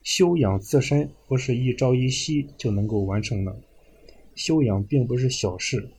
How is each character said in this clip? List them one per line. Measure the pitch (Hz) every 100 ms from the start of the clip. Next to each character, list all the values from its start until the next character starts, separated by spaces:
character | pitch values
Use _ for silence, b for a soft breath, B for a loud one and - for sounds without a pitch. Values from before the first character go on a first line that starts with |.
修 | - - 175 175
养 | 107 98
自 | - 143
身 | - 143 147 - _
不 | 131
是 | 131 123
一 | 127
朝 | 123 131 127
一 | 127
夕 | 127 - 147 143 -
就 | 120
能 | 101 107
够 | 107
完 | 95 101
成 | 104 104 95
的， | 110 - - b b b b b -
修 | - 160
养 | 123 98
并 | 101 143 120
不 | 123
是 | 127
小 | - 104 90
事 | - 117 -